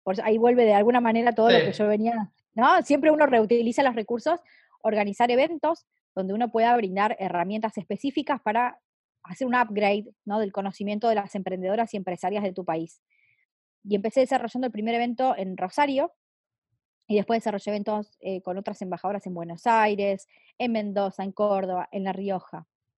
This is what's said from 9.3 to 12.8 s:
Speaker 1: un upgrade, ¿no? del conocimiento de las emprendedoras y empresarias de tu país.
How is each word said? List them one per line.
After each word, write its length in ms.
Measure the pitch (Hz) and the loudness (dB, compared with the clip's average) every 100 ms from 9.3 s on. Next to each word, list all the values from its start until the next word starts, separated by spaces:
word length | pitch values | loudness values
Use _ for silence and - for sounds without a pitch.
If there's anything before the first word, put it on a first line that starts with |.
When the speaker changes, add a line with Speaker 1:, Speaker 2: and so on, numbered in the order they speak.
| 180 254 | -8 0
Speaker 1:
un 80 | |
upgrade, 520 | 247 226 208 202 208 208 _ | 0 0 0 0 0 -4 _
¿no? 160 | 208 214 | -6 -4
del 120 | 202 | -2
conocimiento 560 | 196 196 - 202 208 233 | -4 -6 -6 -6 -2 0
de 60 | |
las 200 | 214 196 | 0 -2
emprendedoras 600 | 202 185 185 185 220 226 | -6 -6 -4 -2 -2 -2
y 20 | 202 | -6
empresarias 460 | 185 175 185 202 | -6 -4 -4 -2
de 100 | 202 | -4
tu 120 | 190 | -4
país. 360 | 180 165 | -4 -4